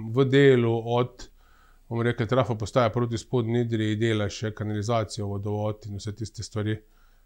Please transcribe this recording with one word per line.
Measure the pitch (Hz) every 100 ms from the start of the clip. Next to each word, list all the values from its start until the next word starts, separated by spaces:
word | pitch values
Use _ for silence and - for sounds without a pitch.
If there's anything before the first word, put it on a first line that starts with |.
| 110
v | 120 135
delu | 135 139 127 117 117 113 120
od, | 127 - - - _ _ _ _ -
bomo | 117
rekli, | 117 117 110
trafopostaje | 123 123 110 104 131 117
proti | 120 120 117
Spodnji | - 127 113 120
Idriji | 117 113 107 107
dela | 117 107 101
še | - 110 104
kanalizacijo, | 107 104 104 117 110 - 101
vodovod | 101 101 104 107 107 104
in | 101
vse | 107 101
tiste | 110 -
stvari, | 98 107 107 107 - _ _ _